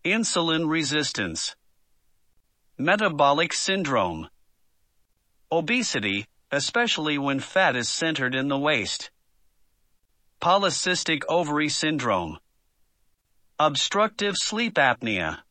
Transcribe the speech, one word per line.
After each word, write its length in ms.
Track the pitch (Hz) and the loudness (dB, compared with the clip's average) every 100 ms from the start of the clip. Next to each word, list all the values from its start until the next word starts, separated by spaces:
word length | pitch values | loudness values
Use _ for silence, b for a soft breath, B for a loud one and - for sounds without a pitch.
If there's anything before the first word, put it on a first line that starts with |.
Insulin 640 | 165 220 214 180 165 160 160 | 0 -2 0 0 2 2 2
resistance. 880 | 160 143 151 147 - 92 78 - - _ _ _ _ _ _ _ _ _ _ _ - | 0 0 0 -2 -2 -4 -4 -8 -10 _ _ _ _ _ _ _ _ _ _ _ -4
Metabolic 720 | 143 208 208 147 139 143 170 | 0 2 2 4 4 4 0
syndrome. 760 | - - 196 160 123 90 80 78 _ _ _ _ _ _ _ _ _ _ _ _ | -2 -2 -2 0 2 0 -4 -12 _ _ _ _ _ _ _ _ _ _ _ _
Obesity, 760 | 165 160 247 233 131 104 101 - _ _ | -2 2 0 0 -2 -2 -2 -6 _ _
especially 680 | 143 - 233 240 - 151 143 | -4 0 0 0 0 -2 0
when 220 | 139 135 | 0 -2
fat 340 | 131 190 180 | 0 2 2
is 140 | 127 113 | 2 -2
centered 480 | - 165 151 127 131 | -2 -2 0 -2 0
in 100 | 139 | -2
the 120 | 139 | 0
waist. 520 | 147 139 92 - - _ _ _ _ _ _ _ _ _ _ _ _ _ | 0 0 -2 -8 -12 _ _ _ _ _ _ _ _ _ _ _ _ _
Polycystic 840 | 170 196 196 143 185 180 - 156 - | 2 4 2 0 -2 -2 0 -2 0
ovary 400 | 165 156 147 151 | 0 0 0 0
syndrome. 680 | - 156 151 123 95 82 80 _ _ _ _ _ _ _ _ _ _ _ - | 0 -2 0 0 0 -2 -10 _ _ _ _ _ _ _ _ _ _ _ 0
Obstructive 760 | 156 143 - 202 214 214 202 190 | 0 2 -2 0 0 0 -4 -2
sleep 380 | - 214 233 | -4 -2 -2
apnea. 640 | - 139 117 113 98 80 78 _ | 2 2 2 -2 -2 -2 -6 _